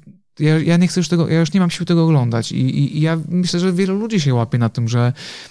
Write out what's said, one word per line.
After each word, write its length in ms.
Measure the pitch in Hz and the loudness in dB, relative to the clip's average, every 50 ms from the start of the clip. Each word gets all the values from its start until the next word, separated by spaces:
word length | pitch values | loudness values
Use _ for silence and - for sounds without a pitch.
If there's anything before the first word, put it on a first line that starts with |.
| - - - _ _ _ _ - | -18 -20 -20 _ _ _ _ -2
ja, 200 | 151 156 156 160 | 0 2 2 2
ja 180 | - 165 170 | 2 2 2
nie 120 | 170 185 170 | 4 2 2
chcę 120 | - 185 | 0 0
już 80 | 170 - | -2 0
tego, 200 | 175 170 160 - | 0 0 0 2
ja 120 | 160 165 | 2 0
już 120 | 165 151 | 0 2
nie 80 | 196 196 | 2 0
mam 100 | 180 170 | 0 0
siły 160 | - - 170 | -2 -4 -2
tego 180 | - 175 170 165 | 0 2 2 4
oglądać 480 | 165 156 139 120 120 113 117 - - | 4 4 2 2 2 0 -2 -4 -4
i, 40 | - | -2
i, 420 | 131 131 131 135 143 143 - - 151 | -2 0 0 0 0 0 0 0 0
i 20 | |
ja 180 | 156 160 165 165 151 151 | 0 0 -2 -2 -4 -4
myślę, 320 | 170 180 180 170 - 175 | -2 -2 -2 0 -2 0
że 120 | 180 190 | 0 0
wielu 260 | 175 180 196 185 190 202 | 0 0 0 0 -2 -2
ludzi 220 | 226 226 226 180 | -2 -2 -2 0
się 140 | 143 139 123 | 2 2 2
łapie 240 | 120 113 - - 120 | 2 0 0 0 0
na 100 | 117 110 | 0 0
tym, 200 | - 123 117 110 | 0 -2 -2 0
że 240 | 123 120 120 123 123 - - - - - - - | 0 0 0 0 -2 -4 -10 -18 -18 -18 -20 -20